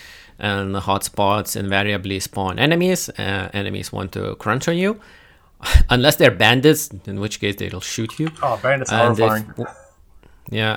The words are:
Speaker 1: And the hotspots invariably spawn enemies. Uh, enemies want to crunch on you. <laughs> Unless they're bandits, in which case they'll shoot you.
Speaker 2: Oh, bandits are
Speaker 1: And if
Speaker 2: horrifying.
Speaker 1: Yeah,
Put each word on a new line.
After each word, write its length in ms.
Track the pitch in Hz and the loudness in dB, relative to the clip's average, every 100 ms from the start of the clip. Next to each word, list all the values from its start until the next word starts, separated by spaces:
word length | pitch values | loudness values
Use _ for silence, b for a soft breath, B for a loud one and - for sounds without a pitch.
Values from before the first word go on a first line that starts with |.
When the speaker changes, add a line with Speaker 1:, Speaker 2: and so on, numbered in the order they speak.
| B B B - | B B B -8
Speaker 1:
And 340 | 104 101 98 98 | -4 -2 -2 -4
the 60 | |
hotspots 760 | 95 98 - - 98 104 - 104 | -2 -2 -2 0 0 0 -2 -6
invariably 640 | 98 98 104 101 98 95 | -2 0 0 -2 -4 -6
spawn 400 | - 101 95 107 | -6 -4 -4 0
enemies. 480 | 143 170 180 180 - | 2 2 0 -2 -4
Uh, 400 | - 98 98 92 | -6 -4 -4 -4
enemies 380 | 101 98 98 98 | -6 -6 -6 -8
want 220 | 101 98 | -8 -8
to 240 | 101 101 101 | -6 -8 -6
crunch 320 | 107 127 165 | -2 -2 0
on 80 | 170 | 0
you. 240 | 196 220 b b b b b | -2 -4 b b b b b
<laughs> 400 | _ - - - | _ 4 6 6
Unless 280 | 123 143 - | 4 4 6
they're 140 | 139 | 4
bandits, 600 | 92 110 131 151 151 - 98 - | 6 4 6 6 4 0 -10 -10
in 120 | 98 | -6
which 220 | 107 - | -6 -4
case 160 | 104 98 | -4 -4
they'll 240 | 95 92 | -6 -8
shoot 360 | - - 110 - | -8 -6 -6 -6
you. 100 | 160 - | -6 -4
Speaker 2:
Oh, 200 | 139 107 | -4 -2
bandits 300 | 127 135 127 | 0 0 0
are 160 | 110 117 | 2 2
Speaker 1:
And 100 | 110 | 4
if 80 | 113 | 2
Speaker 2:
horrifying. 400 | 110 107 - 123 - - _ _ - - - - | 0 -6 -10 -12 -14 -20 _ _ -20 -20 -20 -8
Speaker 1:
Yeah, 220 | 107 110 | -2 -2